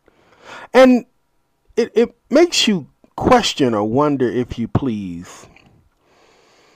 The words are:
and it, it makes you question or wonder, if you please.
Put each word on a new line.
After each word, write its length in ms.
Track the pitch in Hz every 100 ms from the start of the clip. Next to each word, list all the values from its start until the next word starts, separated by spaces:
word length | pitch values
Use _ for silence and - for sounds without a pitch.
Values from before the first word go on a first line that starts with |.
| _ _ _ _ - - -
and 320 | 233 262 247 - _ _ _ _ _ _ -
it, 160 | 233 -
it 200 | 233 - _
makes 380 | 262 349 - -
you 200 | 196 131 _ _ -
question 580 | - 247 - - 135
or 100 | 110
wonder, 460 | 107 120 151 139 123
if 280 | 101 120 -
you 100 | 113
please. 800 | - 139 107 98 85 92 - - _ _ _ _ _ _ _ _ _ _ _ _